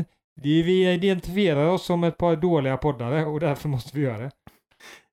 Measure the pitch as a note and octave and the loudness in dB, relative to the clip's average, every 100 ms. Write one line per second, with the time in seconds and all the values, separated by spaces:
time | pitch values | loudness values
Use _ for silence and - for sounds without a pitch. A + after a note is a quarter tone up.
0 | E3 _ _ - C#3 D#3+ E3+ F#3 F#3 F3+ | -4 _ _ -6 0 2 4 4 4 2
1 | G3 F#3 E3+ F#3+ F#3 C#3+ D#3+ F#3 - F3 | 0 0 -2 0 2 2 2 0 0 0
2 | E3+ - F3 D#3+ F3+ D#3+ C3 C3 D3+ B2 | 0 0 0 2 2 2 0 -2 -2 -2
3 | A#2 D#3 D#3 D3+ D#3+ C3+ D3+ C3 - C#3+ | -2 -2 -2 -2 -2 -2 -4 -4 -6 -4
4 | C3+ G#2+ C3+ - - _ _ _ - - | -4 -4 -10 -14 -20 _ _ _ -20 -20
5 | _ | _